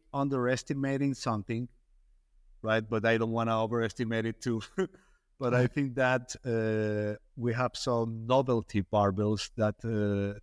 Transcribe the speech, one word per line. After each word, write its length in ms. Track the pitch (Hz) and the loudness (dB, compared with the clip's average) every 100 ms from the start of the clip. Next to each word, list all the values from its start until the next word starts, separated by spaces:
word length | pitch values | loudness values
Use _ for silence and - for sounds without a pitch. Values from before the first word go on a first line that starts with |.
| _ | _
underestimating 1000 | 139 139 135 123 127 - 139 139 139 139 | -2 0 2 2 0 -2 -4 -2 0 0
something, 540 | 131 127 107 95 113 123 - _ _ _ _ _ _ _ - | -2 -2 -4 -4 -6 -6 -12 _ _ _ _ _ _ _ -10
right? 280 | 110 110 107 | 0 0 2
But 160 | 110 113 | 0 4
I 120 | 113 | 4
don't 140 | 113 | 2
wanna 300 | 113 113 110 | 0 0 2
overestimate 640 | 110 117 113 - 113 113 113 | 2 0 -2 -2 -2 0 -2
it 160 | 110 | -4
too. 200 | 127 113 - - | -2 -4 -4 -4
<laughs> 100 | 185 - _ _ _ _ | -4 -6 _ _ _ _
But 140 | 127 | 0
I 140 | 123 127 | 2 2
think 260 | - 139 123 | 2 -2 0
that, 400 | 127 131 120 - 127 | 2 2 -2 -10 -2
uh, 720 | 113 110 110 107 104 107 107 _ - | 0 0 0 0 -2 -4 -6 _ -6
we 180 | 120 | -2
have 180 | 117 127 - | 0 -2 -2
some 500 | - 120 113 113 113 | -2 0 0 -4 2
novelty 560 | 131 131 117 - 101 | 2 4 0 0 -4
barbells 720 | 92 104 101 95 107 107 - - | 0 2 2 2 0 0 -4 0
that, 200 | 107 104 117 | 0 0 -4
uh, 540 | 110 104 101 101 104 | -2 0 0 -2 -6